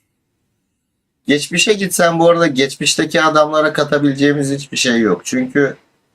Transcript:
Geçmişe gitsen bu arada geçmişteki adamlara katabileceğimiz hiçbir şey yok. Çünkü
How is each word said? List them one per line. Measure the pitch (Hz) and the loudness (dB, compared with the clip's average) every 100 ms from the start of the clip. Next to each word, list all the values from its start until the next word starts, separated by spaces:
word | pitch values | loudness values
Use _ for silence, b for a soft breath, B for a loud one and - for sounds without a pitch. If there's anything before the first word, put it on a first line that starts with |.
| _ _ _ _ _ _ _ _ _ _ _ _ - | _ _ _ _ _ _ _ _ _ _ _ _ -2
Geçmişe | 143 - 175 226 | -2 -2 -2 0
gitsen | 202 185 - 170 165 | 0 -2 0 0 4
bu | 170 | 2
arada | 170 165 | 4 0
geçmişteki | 131 139 - 147 - 151 170 | 0 -4 -2 -4 -2 -2 0
adamlara | 156 151 151 156 151 | 2 2 2 2 0
katabileceğimiz | 151 147 147 143 139 143 147 139 | 0 -2 0 0 2 0 2 -2
hiçbir | 139 - 135 | -4 -6 -4
şey | 127 117 | 0 2
yok. | 104 87 - | 0 0 -4
Çünkü | 127 127 147 139 - _ _ _ | -4 -2 0 -2 -4 _ _ _